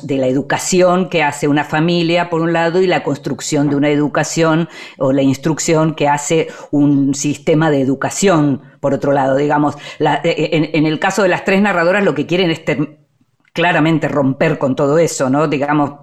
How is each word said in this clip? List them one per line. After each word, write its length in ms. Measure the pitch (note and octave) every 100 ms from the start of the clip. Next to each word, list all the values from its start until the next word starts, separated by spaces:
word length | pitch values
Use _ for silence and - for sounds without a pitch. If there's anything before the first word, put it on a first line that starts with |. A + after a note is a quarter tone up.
de 140 | B2 C3+
la 100 | C3
educación 800 | C3+ C3+ D3+ - F3+ F3+ F3+ F3+
que 140 | E3+
hace 240 | D3 - D3+
una 160 | D3 C#3+
familia, 640 | D#3 E3 F3 E3 F3 E3+
por 120 | E3
un 120 | E3
lado, 280 | E3 E3 F3
y 60 | F#3
la 160 | D#3
construcción 680 | - C#3+ D#3 B2 - D3+ D3
de 60 | C#3
una 140 | D3
educación 800 | D3 D3 E3+ D3 - E3 D#3+ E3+ - - -
o 120 | C3+
la 100 | C#3
instrucción 720 | C3+ C3 E3 D3 - D#3 D#3+ D3+
que 120 | C#3+
hace 400 | C#3+ - D#3+ - - -
un 440 | D3 C#3+ C#3 C#3 C3+
sistema 560 | D3 C#3 - D#3 D#3+
de 100 | C#3
educación, 800 | C3 C3+ C#3 - G3 E3 D3 B2+ - -
por 100 | C#3
otro 200 | C3+ C#3+
lado, 220 | C#3 C3+ C3+
digamos, 380 | D3 D3 D3 - - -
la, 240 | D3+ D3
eh, 260 | E3 - D3+
en, 180 | D#3+ E3
en 120 | D#3+ D#3
el 140 | D#3
caso 240 | G3 G3+
de 60 | F#3+
las 140 | E3
tres 160 | - F#3+
narradoras 420 | G#3 F3 E3+ G3+
lo 100 | F#3+
que 140 | D3+ C#3+
quieren 240 | F3 F3+
es 120 | D#3 -
ter-, 340 | C#3 D3+ - _ _ _ _ _
claramente 540 | - E3+ E3+ D#3 D#3 C#3+
romper 500 | C#3 C3+ C3+ E3 -
con 180 | C#3 C3
todo 220 | C#3 D#3
eso, 300 | D#3+ - C3
¿no? 180 | C#3 D#3
Digamos, 460 | D3 C#3+ D3+ C#3 -